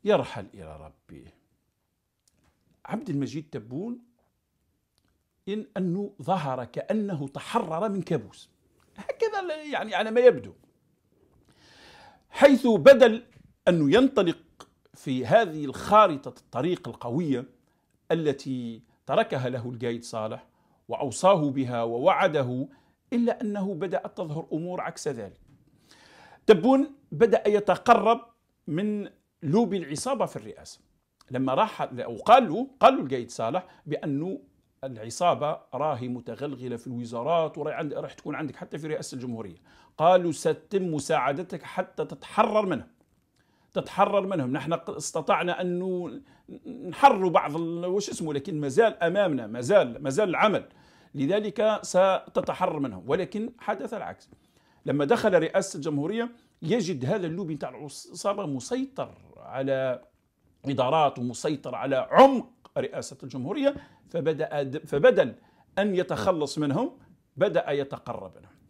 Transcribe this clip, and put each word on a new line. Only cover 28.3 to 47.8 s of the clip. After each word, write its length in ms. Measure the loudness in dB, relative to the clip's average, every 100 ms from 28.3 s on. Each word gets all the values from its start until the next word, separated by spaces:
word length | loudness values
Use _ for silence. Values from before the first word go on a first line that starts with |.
| _ _ _ -8
من 420 | -4 -4 -6 -10 _ _ _
لوبي 340 | 0 2 2 -2
العصابة 480 | -6 -8 -4 -2 -4
في 100 | -6
الرئاسة. 440 | -14 -18 -20 -20 _ _ _ _ _
لما 220 | -4 0
راح، 280 | 0 0 -2 -8 -6 -8
وقال 420 | -6 6 6 6
له، 180 | -2 -6 _
قال 180 | 4 6
له 60 |
القايد 280 | -4 -6 -8
صالح 360 | -6 -2 -2 -6 -20 -8
بأنه 540 | -6 -4 -4 -4 -8 -14 _ _ _
العصابة 760 | -14 -12 -12 0 2 2 -2 -4 _
راهي 340 | -4 -4 -4 -6
متغلغلة 680 | -8 -10 -10 -10 -8 -10 -10
في 120 | -10
الوزارات 720 | -10 -8 -6 0 0 0 -4
وراح 180 | -8 -6
عند-، 160 | -6
راح 200 | -8 -10
تكون 220 | -12 -10 -8
عندك 200 | -8 -10
حتى 220 | -14 -12
في 100 | -8
رئاسة 280 | -8 -8 -10
الجمهورية. 420 | -10 -10 -12 -16 _ -20 _ 2
قالوا: 340 | 6 6 4
"ستتم 600 | -2 -2 -2 -2 -2 0
مساعدتك 720 | -4 0 0 0 -4 -6 -12
حتى 420 | -10 -8 -8 -6 -8
تتحرر 600 | -8 -6 0 2 2 0
منهم. 220 | -4 -8 _ _ _ _ _ _ _ _
تتحرر 540 | -8 -6 2 2 2 0
منهم. 240 | -2 -2
نحن 220 | -4 -2
ق-، 160 | -4 -4
استطعنا 720 | -10 -6 -6 0 0 0 -2
أن 180 | -4 -4
ن-، 420 | -4 -6 -6 -12 -18 _ -20 -18 -16 -14 -14
نحرر 380 | 6 6 6 2
بعض 280 | 2 0 -6
ال-، 300 | -6 -6